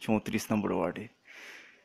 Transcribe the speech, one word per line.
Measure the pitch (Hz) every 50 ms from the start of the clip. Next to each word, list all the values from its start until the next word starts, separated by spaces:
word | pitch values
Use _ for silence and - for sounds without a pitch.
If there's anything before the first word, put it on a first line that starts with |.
চৌত্রিশ | - - 110 107 - - 98 107 - - 113
নম্বর | 107 98 95 95
ওয়ার্ডে। | 92 87 85 - - 104 - - _ _ - - - - - - - - - - - _